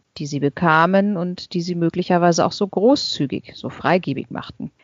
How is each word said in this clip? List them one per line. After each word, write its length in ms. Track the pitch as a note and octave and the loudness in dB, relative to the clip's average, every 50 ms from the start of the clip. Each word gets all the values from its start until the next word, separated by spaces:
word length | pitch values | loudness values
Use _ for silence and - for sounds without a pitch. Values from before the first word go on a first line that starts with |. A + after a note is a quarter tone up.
| _ _ _ | _ _ _
die 100 | - D#3 | -12 -10
sie 120 | C#3+ D3 C#3 | -6 -4 -2
bekamen 800 | C#3+ F#3 - - F3+ E3+ D#3 D#3+ E3 F3+ F#3+ G3 G3+ G#3 G#3 | -2 -2 -2 0 2 4 6 6 4 4 4 2 2 2 -2
und 380 | E3+ F3 F3+ F3+ - - - - | -2 -4 -6 -8 -10 -14 -6 -6
die 60 | F3+ | -6
sie 120 | E3 F3+ F3+ | -4 -4 -2
möglicherweise 720 | E3+ E3 E3 - F3 F3+ - F3+ F3 F3 F3 E3+ E3+ - | 0 0 0 0 -2 0 2 2 4 4 4 4 4 0
auch 60 | - | 0
so 160 | - - G#3 | 0 -2 -4
großzügig, 880 | F#3+ - F#3+ G3 B3 C#4+ C#4+ - - - - D3 C3 - - - - - | -2 0 2 4 4 4 2 0 -6 -4 -4 -4 -4 -4 -8 -10 -12 -20
so 140 | - - C3+ | -12 -12 -12
freigebig 600 | - - - C3+ E3+ F#3 E3+ D3 C3+ C3+ - _ | -12 -4 0 2 2 2 0 -2 -6 -6 -6 _
machten. 400 | - - - - - _ - - _ _ | -10 -12 -12 -12 -14 _ -14 -14 _ _